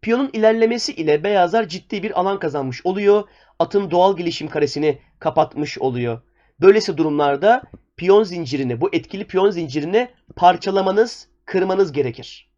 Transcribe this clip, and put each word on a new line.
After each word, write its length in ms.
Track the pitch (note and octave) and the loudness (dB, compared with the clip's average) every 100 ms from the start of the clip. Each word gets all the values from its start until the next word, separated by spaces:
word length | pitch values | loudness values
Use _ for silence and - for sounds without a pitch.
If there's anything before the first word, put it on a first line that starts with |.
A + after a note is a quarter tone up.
Piyonun 280 | - A#3 C4+ | 0 -2 -2
ilerlemesi 600 | A3 A3 A3+ A3 A#3 - | 2 2 4 2 0 -6
ile 300 | - D#3 D3+ | -6 0 0
beyazlar 440 | F3 G3+ F3 G#3 G#3+ | 2 2 2 0 -2
ciddi 360 | F3 - G#3 | -8 -8 -8
bir 160 | G3 - | -4 -2
alan 200 | F#3 G3 | -2 -2
kazanmış 460 | E3+ C#3+ C3+ B2+ F3 | -4 -4 -6 -6 -6
oluyor. 420 | F#3 G3+ G#3 G3+ _ _ _ | 0 4 2 2 _ _ _
Atın 320 | E3 G3+ F#3+ | -2 0 0
doğal 260 | E3+ F#3 F#3+ | 2 4 2
gelişim 300 | E3+ - D3+ | -4 -6 -6
karesini 520 | D3+ D3 D3 D3+ C#3+ _ _ | -2 -2 0 -2 -2 _ _
kapatmış 580 | D#3+ D#3 C#3 - D3 - | -4 0 0 -2 -8 -4
oluyor. 440 | C3 B2 A#2+ A#2 _ _ _ _ | -4 -2 -4 -6 _ _ _ _
Böylesi 360 | F3 G#3+ G#3+ D#3+ | 6 6 4 -2
durumlarda 640 | D#3+ D3 D3 C#3 G3 B3 - - _ _ | -2 2 0 2 2 2 0 -20 _ _
piyon 260 | F3+ G3 | 4 4
zincirini, 580 | G#3+ F3 D3+ C#3 C3 A#2 | 4 -4 -6 -4 -4 -2
bu 80 | E3+ | -2
etkili 340 | E3 D#3+ G3 - | -4 -6 -12 -6
piyon 220 | F3+ G3 | 0 0
zincirini 600 | F3 D#3+ C3+ D3 G3+ B3 _ _ - | -2 -6 -6 -2 -2 -2 _ _ 2
parçalamanız, 920 | F3 F3+ - G3 F#3+ G3 A#3 - - _ - | 2 2 -2 -2 0 0 0 -2 -20 _ -6
kırmanız 460 | F#3 F#3+ F#3+ F#3+ | -4 -2 0 0
gerekir. 600 | C#3+ C3 A2+ A2+ - _ | 0 -4 -6 -16 -20 _